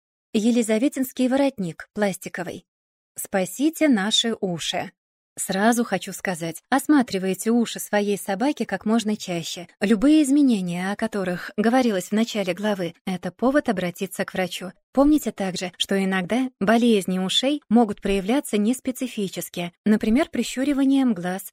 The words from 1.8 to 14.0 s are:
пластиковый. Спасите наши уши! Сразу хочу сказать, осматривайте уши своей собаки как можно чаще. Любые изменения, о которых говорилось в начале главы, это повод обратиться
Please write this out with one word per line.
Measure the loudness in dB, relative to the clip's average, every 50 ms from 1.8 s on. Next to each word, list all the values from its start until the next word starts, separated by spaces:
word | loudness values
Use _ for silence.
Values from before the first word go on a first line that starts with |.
| -14 -12 -4
пластиковый. | -2 -2 -2 -2 -4 -8 -12 -10 -10 -10 -10 -12 -14 -16 _ _ _ _ _ _ _ _ _ _
Спасите | -14 -8 -4 -2 -2 -2 -2 -2 -2 0 0 0 2 2 4
наши | 4 4 2 2 0 0 0 0 -2 -2
уши! | -2 -4 -4 -4 -4 -4 -4 -4 -6 -8 -10 _ _ _ _ _ _ _ _
Сразу | -8 -6 -4 -2 2 2 2 2 2 0
хочу | -2 -2 -4 -4 -6 -12
сказать, | -8 -6 -6 -6 -4 -6 -8 -8 -10 -4 _
осматривайте | -2 0 2 4 4 4 4 2 0 -2 -2 -2 -2 -2 0 2
уши | 2 2 2 0 -4 -8
своей | -6 -2 -2 0 0 0 -2 -2
собаки | -4 -4 -4 -2 -2 -2 -2 -2 -4
как | -6 -6 -4 -2
можно | 0 0 0 0 -2 -4
чаще. | -4 -4 -6 -6 -6 -6 -8 -10 -12 -14 -16 _ -2
Любые | 0 2 2 4 4 6 6 6 4
изменения, | 4 4 4 4 4 4 2 0 -2 -4 -4 -4 -4 -4
о |
которых | -4 -4 -4 -4 -4 -4 -4 -4 -6 -8 -8 -4
говорилось | -2 0 2 2 4 4 2 2 0 -2 -2
в | 0
начале | 0 0 0 -2 -2 -2 -2 -4
главы, | -2 -2 -2 -2 -2 -4 -6 -8 _ _
это | -6 -6 -6 -6 -8 -6
повод | _ 0 2 2 2 2 0
обратиться | 0 -2 -2 -4 -4 -6